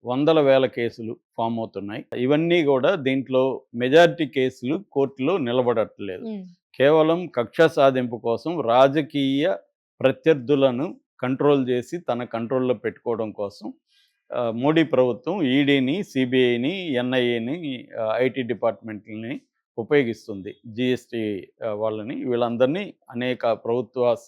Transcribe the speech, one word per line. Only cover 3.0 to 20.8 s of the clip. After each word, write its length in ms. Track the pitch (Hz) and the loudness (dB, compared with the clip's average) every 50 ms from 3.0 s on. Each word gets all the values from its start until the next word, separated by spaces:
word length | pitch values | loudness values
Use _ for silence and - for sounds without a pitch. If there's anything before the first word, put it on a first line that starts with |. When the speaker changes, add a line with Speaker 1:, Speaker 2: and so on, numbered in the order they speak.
| 127 131 131 139 120 131 131 131 131 135 120 - _ _ - | -2 -2 -2 -2 -4 0 2 2 2 2 -2 -6 _ _ -6
Speaker 1:
మెజారిటీ 500 | 120 123 131 139 165 175 165 147 160 156 | -4 0 6 8 8 8 8 4 -2 -6
కేసులు 580 | 123 - 139 131 131 127 - 123 123 156 196 202 _ | -4 -2 -2 -2 -2 -2 -6 -6 -4 -4 -4 -6 _
కోర్టులో 460 | - 139 139 123 - - 127 147 190 | -2 -2 -2 -2 -2 -4 -2 0 0
నిలబడట్లేదు. 880 | 190 135 117 120 131 123 123 117 113 104 101 _ - 101 98 92 95 233 | 0 -2 0 0 0 2 2 2 0 -2 -4 _ -12 -10 -10 -10 -10 -10
Speaker 2:
మ్మ్. 180 | 226 214 202 185 180 - _ _ _ - | -12 -12 -12 -14 -16 -20 _ _ _ -2
Speaker 1:
కేవలం 500 | - 127 143 156 160 156 156 165 180 180 | 2 4 4 6 6 4 2 2 0 -4
కక్ష 340 | 151 - 123 117 - - - | -6 -4 -4 -6 -4 2 4
సాధింపు 540 | 165 156 - 160 139 135 131 127 123 120 120 | 4 4 6 4 4 4 4 2 -4 -4 -8
కోసం, 460 | 110 110 117 117 110 - 160 175 160 | -6 -4 -4 -4 -4 -4 -6 -6 -4
రాజకీయ 960 | 123 113 117 127 135 139 135 160 143 156 - 143 139 135 135 139 151 185 190 - _ _ _ _ _ _ _ _ | 0 2 6 6 6 6 4 0 -4 -2 -4 -2 -2 0 0 0 0 -2 -2 -4 _ _ _ _ _ _ _ _
ప్రత్యర్థులను 960 | 127 131 135 - _ 160 160 139 120 113 147 139 135 131 120 120 151 196 - _ _ _ _ _ | 0 0 0 2 _ 0 0 0 0 0 2 2 4 2 2 -2 -6 -8 -8 _ _ _ _ _
కంట్రోల్ 500 | - 127 131 - 135 147 147 139 127 123 | -4 -4 -2 0 2 2 4 2 2 0
చేసి 280 | 127 123 120 - 170 | -2 -4 -4 -6 -12
తన 260 | 175 175 - 120 120 123 | -8 -6 -6 -4 -4 -6
కంట్రోల్లో 500 | - - 113 117 110 135 131 127 123 120 | -8 -8 -8 -6 -4 -2 -2 0 -2 -2
పెట్టుకోవడం 580 | 104 - 110 92 - _ 120 117 107 113 107 | -2 -4 -8 -8 -6 _ -6 -4 -4 -6 -8
కోసం, 420 | - - 104 98 - - 107 110 - _ _ _ _ _ _ _ _ _ _ _ - | -6 -8 -10 -10 -10 -14 -16 -16 -16 _ _ _ _ _ _ _ _ _ _ _ -6
ఆ, 180 | 123 120 117 | -4 -4 -4
మోడీ 320 | 113 117 127 147 160 165 160 | -4 0 0 2 4 4 2
ప్రభుత్వం 600 | 151 139 127 127 123 117 101 _ 160 185 202 156 | 4 4 2 2 2 0 -4 _ -6 -4 -2 0
ఈడీని, 600 | 127 127 143 143 139 143 139 127 127 151 202 202 | 2 2 2 4 4 2 2 2 0 -2 -4 -6
సీబీఐని, 880 | - - 135 131 123 127 127 127 123 120 117 123 147 190 196 180 165 131 | -6 -2 -2 -2 2 2 2 4 4 2 0 -2 -4 -4 -6 -6 -4 -4
ఎన్ఐఏని, 960 | 120 123 127 131 127 123 120 120 117 113 120 147 180 165 143 131 117 - _ - - | -4 -2 -2 0 0 0 0 -2 -2 -4 -6 -8 -8 -8 -10 -10 -10 -14 _ -8 -6
ఆ, 140 | 113 110 110 | -4 -4 0
ఐటీ 240 | 117 127 127 110 135 | 0 0 -2 -2 -4
డిపార్ట్మెంట్లని 1000 | 123 113 120 95 - 117 104 - 107 110 107 101 101 110 107 110 113 117 151 254 _ _ _ _ _ _ _ | -6 -6 -6 -2 -2 -4 -4 -4 -12 -12 -12 -12 _ -14 -14 -12 -10 -10 -12 -12 _ _ _ _ _ _ _
ఉపయోగిస్తుంది. 800 | - 110 107 151 147 131 113 110 - - - 107 98 92 101 - _ _ | -12 -4 0 2 2 2 0 -4 -8 -10 -12 -12 -12 -12 -14 -16 _ _
జీఎస్టీ, 800 | 120 107 113 | -12 -6 -2